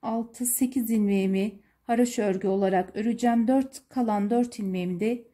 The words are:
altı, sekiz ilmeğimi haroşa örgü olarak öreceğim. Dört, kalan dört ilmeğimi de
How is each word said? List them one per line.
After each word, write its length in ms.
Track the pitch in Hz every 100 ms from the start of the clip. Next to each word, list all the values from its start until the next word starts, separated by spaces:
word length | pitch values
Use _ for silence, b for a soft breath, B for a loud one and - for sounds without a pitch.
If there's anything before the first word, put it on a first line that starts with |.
altı, 440 | 226 226 233 - 247
sekiz 460 | - 254 262 220
ilmeğimi 680 | 226 208 196 190 190 208 - B B
haroşa 400 | - 233 240 240
örgü 240 | 208 190 196
olarak 480 | 190 190 185 185 196
öreceğim. 520 | 220 233 240 233 220
Dört, 420 | 262 269 - _
kalan 400 | 262 226 208 202
dört 300 | 240 240 -
ilmeğimi 400 | 196 185 180 175
de 280 | 214 240 b